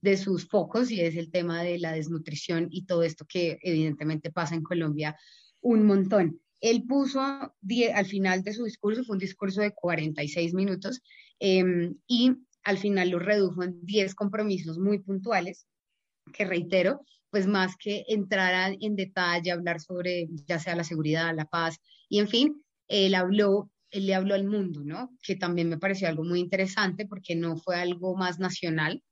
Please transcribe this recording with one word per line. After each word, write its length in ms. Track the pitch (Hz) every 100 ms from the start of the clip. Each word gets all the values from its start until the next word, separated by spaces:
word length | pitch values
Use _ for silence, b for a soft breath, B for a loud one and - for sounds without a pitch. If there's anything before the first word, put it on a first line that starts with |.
de 160 | 196 196
sus 280 | 196 180 -
focos 440 | 208 170 220 247
y 100 | 220
es 160 | 170 165
el 140 | 165
tema 320 | 180 175 170
de 160 | 175 175
la 140 | 170
desnutrición 760 | 160 156 165 160 151 - 165 170
y 140 | 175
todo 180 | 185 170
esto 220 | 165 165 151
que 320 | 185 170 -
evidentemente 680 | 185 160 156 147 151 156 160
pasa 240 | 170 160
en 80 | 165
Colombia 540 | 156 175 160 147 151 151 B B B _
un 240 | 247 226 214
montón. 520 | 196 190 208 170 156 _ _
Él 240 | 220 233 247
puso 680 | 277 262 269 269 277 285 _
die-, 300 | 190 240 233
al 120 | 208
final 380 | 196 196 190 185
de 100 | 196
su 120 | 214
discurso, 400 | 233 - 208 226
fue 100 | 240
un 60 | 196
discurso 420 | 185 - 202 190
de 100 | 208
cuarenta 500 | 202 175 165 156 151
y 60 | 147
seis 240 | 175 170
minutos, 480 | 180 196 185 196 254 B B B _
em, 560 | 202 190 185 175 170 190 _
y 260 | 240 247 254 _ _
al 120 | 196 190
final 320 | 202 196 180
lo 100 | 175
redujo 440 | 180 208 190 180
en 160 | 180 175
diez 320 | 170 208 190
compromisos 640 | 190 202 208 214 190 160 160
muy 200 | 196 208
puntuales, 680 | 196 196 196 202 180 - _ _ _ _ _ _ -
que 140 | -
reitero, 600 | 196 175 170 190 180 285 b b _
pues 160 | 214 190
más 280 | 202 185 -
que 260 | 208 202 -
entrar 460 | 214 196 202 185
a, 140 | 185 185
en 280 | 196 214 202
detalle, 540 | 190 190 180 170 170
hablar 300 | 175 175 170
sobre 480 | - 180 180 180 165 160 147
ya 120 | 170
sea 180 | 165 170
la 80 |
seguridad, 500 | 165 165 151 156 165
la 120 | 160 156
paz, 320 | 170 165 160 b b b
y 100 | 202
en 100 | 208
fin, 340 | 226 294 294 _ _ _
él 280 | 202 190
habló, 560 | 185 185 202 208 196 202 _ _
él 160 | 208 196
le 80 |
habló 200 | 190 190
al 100 | 196
mundo, 380 | 196 208 190 147
¿no? 320 | 143 170 254 -
Que 140 | - 190
también 320 | 185 175 170
me 100 | 160
pareció 300 | 190 190 185
algo 160 | 156
muy 160 | 165 175
interesante 680 | 180 190 190 190 196 170 208
porque 300 | 196 - 170
no 200 | 170 165
fue 200 | - 175
algo 400 | 175 175 185 185
más 220 | 180 170
nacional 640 | 185 180 175 160 151 277 _